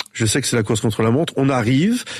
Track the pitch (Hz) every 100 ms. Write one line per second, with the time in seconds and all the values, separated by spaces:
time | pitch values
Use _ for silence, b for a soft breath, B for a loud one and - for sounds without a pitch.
0 | - - 110 - 131 120 107 113 120 -
1 | 113 123 165 - 135 131 110 131 190 240
2 | - B